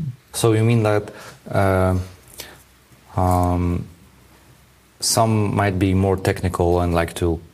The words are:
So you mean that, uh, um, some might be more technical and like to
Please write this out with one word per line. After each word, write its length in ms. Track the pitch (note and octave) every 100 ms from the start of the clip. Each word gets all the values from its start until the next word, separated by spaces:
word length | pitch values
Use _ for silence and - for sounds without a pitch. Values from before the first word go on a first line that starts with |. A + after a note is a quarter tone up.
| D3+ - _
So 200 | - A#2
you 120 | A2
mean 180 | A2+ A#2
that, 280 | G#2+ G#2 G2+ - - - -
uh, 480 | G#2 G2 F#2 F#2 F#2 F#2 - - - - - - _ _ - - -
um, 680 | F2+ F2+ F2+ F2 F2 F2 - - - - - - - - _ _ _ -
some 540 | - - A2+ G#2+ G2+
might 240 | G2+ G2+ F#2
be 160 | F#2+
more 220 | F#2 G2 F#2+
technical 640 | G2 F#2+ F#2 - F2 F2
and 140 | F2
like 200 | E2+ E2+
to 260 | - F2 D#2+ -